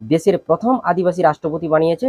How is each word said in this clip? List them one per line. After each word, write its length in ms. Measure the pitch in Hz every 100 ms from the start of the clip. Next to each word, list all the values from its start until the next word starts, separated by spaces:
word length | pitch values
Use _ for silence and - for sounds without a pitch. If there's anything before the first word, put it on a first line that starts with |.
দেশের 340 | 110 160 208 175
প্রথম 340 | - 165 226 262
আদিবাসী 380 | 175 175 180 175
রাষ্ট্রপতি 460 | 165 151 160 160 165
বানিয়েছে 380 | 156 160 165